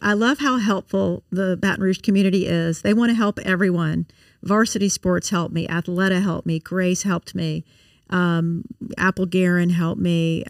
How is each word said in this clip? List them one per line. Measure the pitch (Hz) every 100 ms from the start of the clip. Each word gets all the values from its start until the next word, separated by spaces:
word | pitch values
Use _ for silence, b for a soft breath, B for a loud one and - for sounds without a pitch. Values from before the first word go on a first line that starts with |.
I | 208
love | 208 233 285
how | 285 254
helpful | 208 196 - 196 190 175 -
the | 185 190 180
Baton | 196 -
Rouge | 190 185
community | - 196 196 190 180
is. | 170 165 165
They | 202
wanna | 214 233
help | 226 208 -
everyone. | - 180 190 175 160 165 165 b b b
Varsity | 175 208 226 202 196
Sports | - 185 180 -
helped | 180 165
me. | 165 -
Athleta | 170 175 180 190 185
helped | 196 165 -
me. | 160
Grace | - 185 180 180
helped | 208 175 -
me. | 185 160 156 b b b b -
Um, | 180 175 165 165 170 - - - -
Apple | 185 185 185
Guerin | 185 180 175 175
helped | 175 165 -
me. | 180 170 165 165